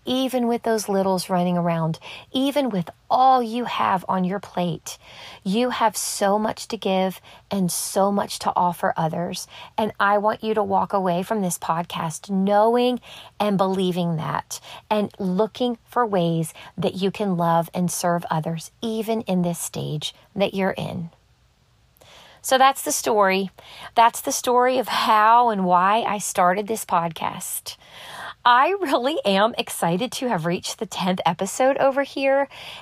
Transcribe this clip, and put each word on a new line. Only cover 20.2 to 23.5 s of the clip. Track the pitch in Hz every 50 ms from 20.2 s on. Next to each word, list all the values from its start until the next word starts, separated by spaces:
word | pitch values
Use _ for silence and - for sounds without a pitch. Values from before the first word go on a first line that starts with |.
| _ _ _
that | 196 202 - -
you're | 196 190 190
in. | - - 160 - - 185 170 165 - _ _ _ _ _ _ _ _ _ _ _ _ _ _ _ _ _ - - - - - - - -
So | - - 262 254
that's | 269 269 277 - -
the | 302
story. | 285 - - 262 233 208 202 190 190 190 196 185